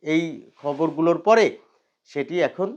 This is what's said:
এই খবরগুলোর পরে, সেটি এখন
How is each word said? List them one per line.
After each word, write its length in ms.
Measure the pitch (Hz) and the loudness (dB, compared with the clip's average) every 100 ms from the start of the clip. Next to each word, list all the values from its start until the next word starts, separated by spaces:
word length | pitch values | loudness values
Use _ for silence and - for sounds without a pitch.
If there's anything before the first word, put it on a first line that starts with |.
এই 220 | 147 160 165 139 - _ | -2 -2 -2 -8 -18 _
খবরগুলোর 640 | 143 139 160 147 165 170 | -8 -2 -2 0 0 2
পরে, 240 | 165 226 196 - _ _ _ _ _ | 4 4 4 0 _ _ _ _ _
সেটি 240 | - 139 175 | -8 -6 -2
এখন 260 | 143 - 196 | -2 -2 -8